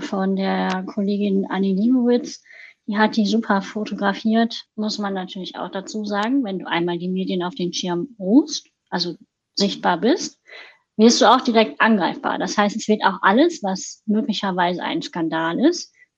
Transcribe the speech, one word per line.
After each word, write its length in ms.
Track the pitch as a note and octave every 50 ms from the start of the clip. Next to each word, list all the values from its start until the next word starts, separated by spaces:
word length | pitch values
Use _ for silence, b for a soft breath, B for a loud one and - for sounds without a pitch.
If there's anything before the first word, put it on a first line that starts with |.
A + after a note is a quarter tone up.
von 340 | - - - G3 F#3+ F#3+ G3
der 480 | F#3+ F#3+ F#3+ F#3+ F#3+ F#3 F#3+ F#3 F#3 F#3
Kollegin 600 | - - G#3+ G3+ G3 G#3 G3+ G3+ G3+ F#3+ G3 - -
Annie 240 | - F#3+ F#3+ G3 F#3+
Liebowitz. 680 | F#3+ G#3+ A#3+ C4 B3+ A#3+ A#3+ A#3+ B3 - - - - B B B B B B B B _
Die 100 | - G3+
hat 200 | G#3 A3 G#3+ -
die 100 | A3+ G#3
super 380 | G3 G#3 A3+ A3+ - G#3 G3 F#3+
fotografiert, 1000 | - - G#3+ G#3+ - G#3 F#3+ G3+ G3 G3 G3 - A3 A3 A3+ A#3 A#3 A#3 - - _ _
muss 240 | G#3+ G#3+ G#3+ G#3 -
man 160 | G#3 G3 G3
natürlich 400 | F#3 F3+ F#3 - F#3+ F3+ F3 -
auch 140 | - E3+ F3+
dazu 340 | - G3 F#3+ - - A3 G#3+
sagen. 380 | G3+ G#3 G3+ G#3 A3+ C4+ C#4+ B3+
Wenn 160 | G3 G3 F3+
du 80 | -
einmal 320 | - E3+ E3+ E3+ F3 F3 E3+
die 100 | F3 F#3
Medien 320 | F#3 F#3 F#3+ G3 F#3+ F3+
auf 140 | F3 F3+ F3+
den 180 | - F3+ F3 F3
Schirm 360 | - - F3+ F3 F3 E3+ - - -
rufst, 480 | F#3+ F#3 A3 D4 F#4 - - - - _ _ _ _ _
also 240 | F#3+ F3+ E3+ F3 D#3+ - - _ _ _ _ _ _
sichtbar 420 | - G3 F#3+ - - - F#3+ F3+
bist, 420 | E3 F#3 A#3 E4 G#4+ - - - _ B B B B B B B B B _ _
wirst 260 | - G#3+ A#3+ A3+ -
du 40 | B3+
auch 160 | G3+ A#3+ C4
direkt 400 | B3+ B3 G#3+ A3+ G#3+ - - -
angreifbar. 560 | - A3+ A3+ G3 E3 D#3+ - - - - -
Das 180 | - - F3 -
heißt, 200 | - G#3 G#3 G3
es 120 | G#3+ -
wird 160 | - G#3+ G#3+ -
auch 200 | G3 F#3 - -
alles, 400 | F#3+ G3 B3 D#4+ E4+ E4+ - G#3
was 400 | F#3+ F#3+ F#3 - - - - _
möglicherweise 800 | G#3+ G#3 G#3+ - - F#3+ - - G3 F3+ F3+ F3 F3 F3+ E3 -
ein 180 | C3+ C3 E3+
Skandal 580 | F3 - - F3+ E3 D#3+ D#3+ D#3+ E3 E3 F3 F#3+
ist, 320 | A#3 E4 F4 - - b b b b b _